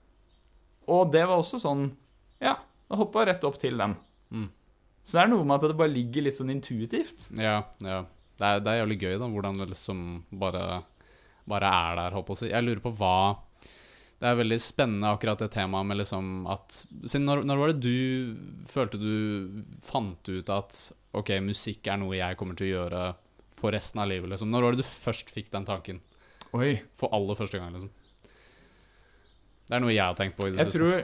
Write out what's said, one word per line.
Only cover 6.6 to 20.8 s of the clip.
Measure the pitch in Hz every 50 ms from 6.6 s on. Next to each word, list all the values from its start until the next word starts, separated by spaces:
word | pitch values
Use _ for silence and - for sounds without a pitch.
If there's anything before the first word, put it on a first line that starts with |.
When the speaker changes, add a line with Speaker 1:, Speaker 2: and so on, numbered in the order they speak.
| 135 - 131 110 113 117 - 269 320 - - - - - -
Speaker 2:
Ja, | - 110 107 107 107 104 - - - 101
ja. | 95 95 92 92 - - - _ _ _ -
Det | 101
er, | 104 104 104
det | 104 107 113
er | 117 110
jævlig | 107 110 95 95
gøy | 90 92 101
da, | 123 123
hvordan | 107 104 98 98 98 98
det | 98 90
liksom | 98 - - - 98 92 87 87 87 85 85 - -
bare, | 95 98 92 90 90 90 90 90 90 85 _ _ _ - - - - _ - _ _ -
bare | - 104 101 98 98
er | 95 90 85 82 85
der, | 85 85 87 95
håper | 98 85 - 98
jeg |
å | -
si. | 120 113
Jeg | - 117 120
lurer | 120 117 98
på | - 123 113
hva, | 104 104 92 92 92 98 101 104 - - - _ _ - - - - - - - - - - _ -
det | - 120
er | 120 120
veldig | 117 110 113 117
spennende | - - - - 139 120 107 101 104 107 104
akkurat | 101 - 113 107 -
det | 110 104 -
temaet | 107 95 92 95 95 98
med | 101 101 101
liksom | 101 - 98 95 95 95 92 92 90 -
at, | 98 101 - - - - - - - - -
siden | 117 - 139 143
når, | 139 143 143 131
når | 143 139 139
var | 143 156 160
det | 143 123
du | 123 120 127 131 131 131 131 127 120 110 - 92 92 90 90 -
følte | - - 143 123 104 - 101
du | 104 107 110 107 107 107 104 101 95 92 98 107 101 - - -
fant | - - - 135 110 98 87 - - -
ut | 95 92 87 -
at, | 98 101 98 - - -